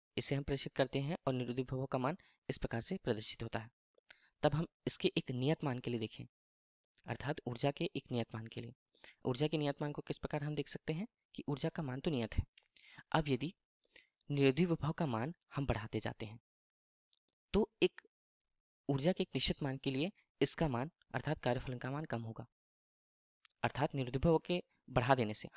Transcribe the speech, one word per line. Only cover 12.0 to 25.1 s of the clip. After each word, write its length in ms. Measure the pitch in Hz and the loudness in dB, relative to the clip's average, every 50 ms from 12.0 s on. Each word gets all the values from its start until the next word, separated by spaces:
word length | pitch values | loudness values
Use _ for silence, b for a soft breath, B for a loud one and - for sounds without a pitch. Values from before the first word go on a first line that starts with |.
तो 100 | - 180 | -2 0
नियत 240 | 151 123 113 110 - | 0 0 0 0 0
है। 100 | - - - _ - - _ B B B B B B B - | -2 -2 -2 _ -20 -20 _ B B B B B B B 0
अब 160 | - 160 156 147 | 2 2 4 2
यदि 260 | 135 117 139 170 - _ _ _ _ _ B B B B B B _ _ _ - | 0 0 0 -4 -6 _ _ _ _ _ B B B B B B _ _ _ -2
निरोधी 340 | 143 139 139 135 131 147 180 | 2 6 6 6 8 6 4
विभव 280 | 175 165 - - 151 | 4 4 2 0 0
का 140 | - - 175 | 0 0 0
मान 280 | 139 117 110 117 151 180 - _ _ - | 0 2 0 0 -2 -4 -8 _ _ -4
हम 120 | 139 139 | -2 0
बढ़ाते 340 | 123 120 110 107 104 - 110 | 0 0 0 -2 -4 -4 -2
जाते 260 | - 117 117 - 113 | -2 -4 -6 -8 -10
हैं, 140 | 104 110 117 _ _ _ _ _ _ _ _ _ _ _ _ _ _ - - _ _ _ _ _ _ | -12 -12 -16 _ _ _ _ _ _ _ _ _ _ _ _ _ _ -20 -20 _ _ _ _ _ _
तो 180 | - 196 220 - _ - | 2 2 2 2 _ 2
एक 180 | - 370 - - - _ _ _ _ _ _ _ _ _ _ _ _ _ _ _ _ - | 2 2 2 0 -20 _ _ _ _ _ _ _ _ _ _ _ _ _ _ _ _ 0
ऊर्जा 240 | 143 135 139 175 | 0 2 4 2
के 100 | 190 - | 2 2
एक 60 | 185 - - | 0 -2 -2
निश्चित 280 | 131 - - 170 - | 0 0 0 0 0
मान 140 | 151 135 131 | -2 -4 -2
के 140 | 135 - 139 | -2 -2 -2
लिए 220 | 131 131 156 196 b b b b _ - | 0 0 0 -2 b b b b _ 0
इसका 280 | 143 - - - 165 151 | 0 2 2 2 2 2
मान, 220 | 123 117 135 170 - _ _ _ - | 2 0 -2 -4 -6 _ _ _ -6
अर्थात 240 | 127 - 139 156 - | -4 -2 -2 -2 0
कार्यफलन 400 | - 123 123 127 - 135 127 123 | 2 2 2 0 0 -4 -6 -6
का 120 | - 127 | -4 -4
मान 140 | 135 147 160 | -4 -4 -4
कम 180 | - 123 113 | -4 -4 -4
होगा, 240 | 113 113 110 - 120 - _ _ _ _ _ _ _ _ _ _ _ _ _ _ _ _ _ _ - - _ _ | -4 -6 -8 -10 -12 -14 _ _ _ _ _ _ _ _ _ _ _ _ _ _ _ _ _ _ -20 -20 _ _
अर्थात 320 | - 113 - - 139 - - | -2 0 2 2 0 0 2
निरोधी 240 | 139 127 123 127 135 | 0 -2 0 0 4
विभव 200 | 131 170 160 156 | 6 6 6 6
के 240 | - - 175 180 - _ _ _ _ - | 4 0 -2 -2 -4 _ _ _ _ -2
बढ़ा 240 | 123 131 117 131 | 2 4 6 6